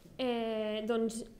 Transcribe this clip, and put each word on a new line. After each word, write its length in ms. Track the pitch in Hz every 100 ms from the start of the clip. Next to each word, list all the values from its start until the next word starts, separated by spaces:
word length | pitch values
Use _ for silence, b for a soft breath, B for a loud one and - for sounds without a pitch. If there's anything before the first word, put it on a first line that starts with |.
| B -
eh, 680 | 254 233 226 220 214 214 220
doncs, 380 | 233 226 226 -